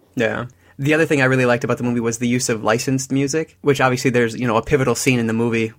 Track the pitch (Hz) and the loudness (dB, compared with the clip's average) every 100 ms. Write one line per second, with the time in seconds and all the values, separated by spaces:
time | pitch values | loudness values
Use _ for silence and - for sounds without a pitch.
0 | _ - 113 110 127 - _ - 139 156 | _ -4 -4 -4 -10 -14 _ -6 0 2
1 | 160 147 131 131 123 120 131 120 120 120 | 2 2 2 2 2 2 0 -2 -2 -2
2 | 113 113 123 123 - 110 110 120 135 131 | -2 -2 -2 0 -2 -2 0 0 0 -2
3 | - 135 139 156 160 _ 147 135 131 127 | -2 -2 -2 -2 -6 _ 0 2 2 0
4 | 135 120 117 110 123 110 - 147 123 117 | 0 2 0 0 -2 0 0 0 0 0
5 | 139 127 113 113 117 113 113 | 2 2 2 0 0 0 -2